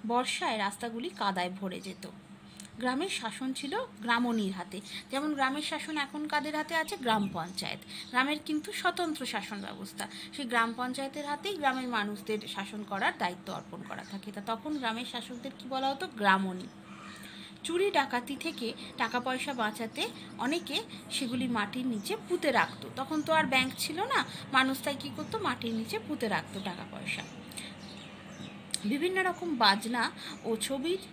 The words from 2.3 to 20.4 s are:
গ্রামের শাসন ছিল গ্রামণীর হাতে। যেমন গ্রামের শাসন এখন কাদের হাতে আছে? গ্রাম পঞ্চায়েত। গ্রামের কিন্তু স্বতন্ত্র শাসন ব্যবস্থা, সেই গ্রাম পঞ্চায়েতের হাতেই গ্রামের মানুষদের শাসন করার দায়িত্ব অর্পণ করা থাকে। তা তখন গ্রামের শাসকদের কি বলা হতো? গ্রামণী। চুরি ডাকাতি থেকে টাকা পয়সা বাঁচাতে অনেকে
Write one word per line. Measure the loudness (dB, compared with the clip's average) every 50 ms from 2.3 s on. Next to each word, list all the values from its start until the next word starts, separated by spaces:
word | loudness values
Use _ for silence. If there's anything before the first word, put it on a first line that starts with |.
| -18 -18 -18 -18 -16 -16 -16 -14 -8 -2
গ্রামের | 0 2 2 2 0 0
শাসন | -2 -2 -4 -4 -4 -2 -2 -2 -2
ছিল | -2 -4 -2 0 0 -2 -2 -8 -6
গ্রামণীর | 2 4 4 6 6 4 4 4 4 2 0
হাতে। | -2 -6 -6 -6 -8 -8 -8 -10 -10 -8 -2
যেমন | 0 0 2 2 4
গ্রামের | 4 4 4 4 2
শাসন | 0 0 -2 -2 -2 -2 0
এখন | 0 0 0 -2 -4 -2
কাদের | 2 2 2 2 2 0
হাতে | -2 0 2 2
আছে? | 2 2 2 -2
গ্রাম | 0 4 4 6 6 4 2 0
পঞ্চায়েত। | -2 -4 -2 -4 -4 -2 -2 -4 -4 -8 -12 -12 -12 -10 0
গ্রামের | 4 4 4 4 2 -2 0
কিন্তু | 0 -2 0 0 -2
স্বতন্ত্র | -6 2 2 2 2 4 0 0 0 -2 -2
শাসন | -2 -2 -2 -2 -2 -6 -6
ব্যবস্থা, | -6 -8 -8 -8 -10 -10 -6 -8 -8 -6 -8 -12 -12 -10 -6
সেই | -6 -4
গ্রাম | 2 4 4 4 4 2
পঞ্চায়েতের | -2 -2 -2 -2 -2 -4 -4 -4 -6 -2
হাতেই | -2 -4 -2 0 -2 -2
গ্রামের | 4 4 4 4 4 0
মানুষদের | 0 2 2 2 0 -2 -4 -2 -2 -2 -2 -2
শাসন | -4 -6 -6 -6 -4 -6 -8 -6
করার | -4 0 2 2 2 2 2
দায়িত্ব | 0 0 -2 -4 -8 -6 -8
অর্পণ | -6 -8 -10 -12 -12 -10 -8
করা | -8 -10 -8
থাকে। | -8 -10 -10 -10 -8
তা | -10 -8 -4
তখন | -4 -4 -4 -2 -4 -4
গ্রামের | 0 0 -2 -2 -2 -4 -4
শাসকদের | -6 -8 -8 -8 -10 -8 -8 -10 -10 -10
কি | -8 -4
বলা | -2 0 2 2
হতো? | 0 0 -4
গ্রামণী। | -6 -2 6 8 8 10 10 6 2 0 -2 -6 -8 -12 -14 -16 -14 -14 -14 -12 -12 -12 -12 -14 -14 -12 -12 -14 -14 -14 -8 -4
চুরি | 0 4 4 4 6
ডাকাতি | 6 4 4 4 0 -2 0 -2 -8
থেকে | -4 -4 -4 -4 -2 -4 -4 -4 -4 -10 -12 0
টাকা | 0 0 2 2 0
পয়সা | 2 2 0 0 0 -2 0
বাঁচাতে | 2 2 0 0 -2 -6 -4 -2 -2 -2 -2 -2 -8 -12 -12 -6
অনেকে | -2